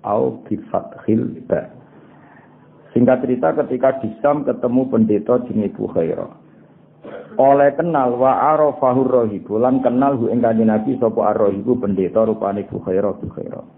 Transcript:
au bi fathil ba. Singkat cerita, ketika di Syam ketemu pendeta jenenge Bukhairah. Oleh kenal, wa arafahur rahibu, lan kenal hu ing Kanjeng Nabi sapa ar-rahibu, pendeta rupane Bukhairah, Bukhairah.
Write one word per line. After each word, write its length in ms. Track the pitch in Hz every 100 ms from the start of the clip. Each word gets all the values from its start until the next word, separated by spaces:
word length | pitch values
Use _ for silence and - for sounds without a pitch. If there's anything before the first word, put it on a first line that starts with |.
au 380 | - 104 131 -
bi 160 | - 104 -
fathil 720 | - - - - 113 - - -
ba. 220 | - - - - - - - - - - - - - -
Singkat 320 | - 123 127
cerita, 320 | 123 123 156 156
ketika 400 | 139 127 135 131
di 80 | 110 -
Syam 240 | 143 147
ketemu 400 | 135 110 123 123 131
pendeta 480 | 117 110 104 104 123 120
jenenge 240 | 104 101
Bukhairah. 600 | - 104 - 82 - - - - - - _ _ _ - - - -
Oleh 320 | 135 139 143
kenal, 480 | - 170 151 127 120
wa 320 | 131 107 135
arafahur 720 | 156 151 135 131 127 127 127
rahibu, 320 | 113 98 - 104
lan 240 | 123 131
kenal 400 | 123 123 139 135
hu 80 | 117
ing 160 | 120
Kanjeng 240 | 117 110 110
Nabi 320 | 107 120 127
sapa 320 | 117 110 104
ar-rahibu, 480 | 107 104 98 107 123
pendeta 480 | 101 95 90 110 110
rupane 400 | 107 98 101 98
Bukhairah, 480 | 104 - 92 101 -
Bukhairah. 480 | - - - - -